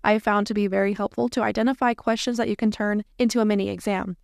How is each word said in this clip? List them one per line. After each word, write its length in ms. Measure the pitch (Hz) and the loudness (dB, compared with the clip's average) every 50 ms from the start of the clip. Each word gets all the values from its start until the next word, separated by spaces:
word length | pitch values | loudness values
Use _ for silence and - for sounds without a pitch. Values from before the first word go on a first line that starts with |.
| - | 0
I 140 | - 214 220 | 2 2 2
found 280 | - 226 208 208 202 - | 2 2 2 2 0 0
to 60 | 220 | 0
be 120 | 208 202 | 0 0
very 260 | 196 190 196 196 202 208 | 2 2 2 2 0 0
helpful 360 | 190 202 - - - 240 240 | -2 -4 -4 -2 -2 -2 -2
to 120 | - 254 220 | 0 0 -2
identify 520 | 220 208 220 220 247 269 - 262 240 233 | 0 0 0 0 0 0 2 0 0 0
questions 420 | - - 233 226 226 - 247 240 | 0 -2 -2 -2 0 -2 -4 -2
that 120 | 226 226 226 | -2 -2 -2
you 80 | 202 | -2
can 140 | - 233 214 | 0 0 0
turn 320 | 208 - 214 208 208 208 208 - _ - | 0 0 -2 -2 -2 -2 -4 -6 _ 0
into 220 | 247 226 - 247 | 0 2 2 2
a 40 | 220 | 2
mini 260 | 214 208 202 196 202 | 2 2 2 0 -2
exam. 460 | 196 180 - 214 202 185 - 196 175 - | -6 -6 -4 -4 -2 -2 -4 -6 -8 -12